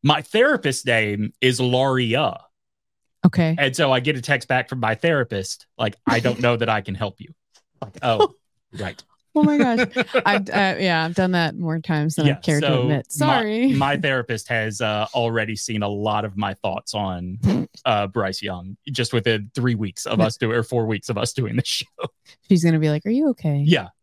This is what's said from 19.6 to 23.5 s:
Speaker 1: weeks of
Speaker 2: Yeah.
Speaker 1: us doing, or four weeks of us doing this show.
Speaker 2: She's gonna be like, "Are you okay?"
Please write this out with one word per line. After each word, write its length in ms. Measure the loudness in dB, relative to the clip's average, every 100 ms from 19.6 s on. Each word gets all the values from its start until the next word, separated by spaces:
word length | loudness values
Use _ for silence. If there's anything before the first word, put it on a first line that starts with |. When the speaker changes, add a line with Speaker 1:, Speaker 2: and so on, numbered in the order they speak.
| 0 0
Speaker 1:
weeks 300 | -4 -8 -4
of 120 | 0
Speaker 2:
Yeah. 60 | 0
Speaker 1:
us 120 | 0
doing, 180 | -2 -2
or 60 |
four 220 | -2 -2 -2
weeks 220 | -4 -4
of 80 | -4
us 140 | -4
doing 220 | -4 -4 -4
this 120 | -4
show. 180 | -6 -8 -10 -12 _ _ _ _
Speaker 2:
She's 160 | 2
gonna 160 | 4 2
be 100 | 0
like, 160 | -2 -2
"Are 60 |
you 180 | 0 0
okay?" 340 | 0 -2